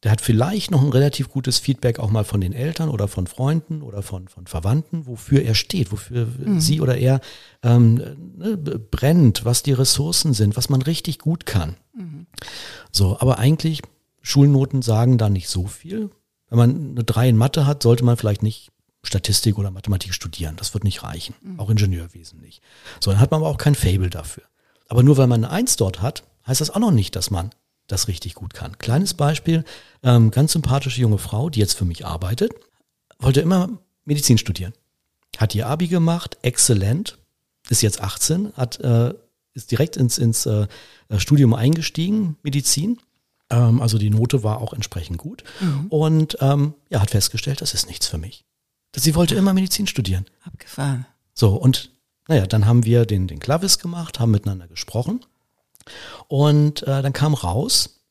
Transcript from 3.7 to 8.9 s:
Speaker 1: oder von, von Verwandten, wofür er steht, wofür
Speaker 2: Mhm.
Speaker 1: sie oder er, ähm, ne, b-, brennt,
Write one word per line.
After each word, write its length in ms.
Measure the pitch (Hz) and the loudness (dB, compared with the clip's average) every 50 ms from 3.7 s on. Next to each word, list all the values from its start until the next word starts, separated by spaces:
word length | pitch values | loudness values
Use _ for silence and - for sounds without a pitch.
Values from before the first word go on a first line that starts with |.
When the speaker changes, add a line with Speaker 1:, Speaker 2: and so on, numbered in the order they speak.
| 160 156 143 | -12 -10 -10
Speaker 1:
oder 200 | 123 101 101 98 | -12 -12 -12 -10
von, 260 | - - 92 90 90 | -10 -12 -12 -14 -16
von 180 | _ - 90 | _ -20 -20
Verwandten, 600 | - - 85 80 98 117 151 156 _ - 165 151 | -10 -8 -4 -2 0 0 0 -2 _ -8 -10 -8
wofür 360 | 127 123 110 - - 139 135 - | -10 -12 -14 -4 2 2 2 2
er 120 | 117 113 | 2 0
steht, 360 | 98 - - - 185 127 - | -2 -2 -2 -2 -4 -4 -4
wofür 360 | 104 98 - - 117 120 117 113 120 131 | -4 -12 -10 -8 -6 -6 -4 -4 -6 -8
Speaker 2:
Mhm. 220 | 135 220 202 175 | -4 -2 0 0
Speaker 1:
sie 200 | 156 160 143 160 | 2 2 2 2
oder 180 | 156 127 127 - | 2 0 0 2
er, 220 | 123 127 135 135 - - - - - - _ _ - | 2 2 2 2 -2 -6 -20 -20 -20 -20 _ _ 2
ähm, 320 | 120 117 120 120 113 113 117 - - - - 165 180 185 | 4 6 8 8 6 6 4 0 -6 -14 -16 -18 -20 -18
ne, 200 | - 170 208 220 | -8 -6 -6 -4
b-, 220 | 190 147 139 - 113 | -4 -4 -6 -6 -8
brennt, 680 | 110 - | -8 -8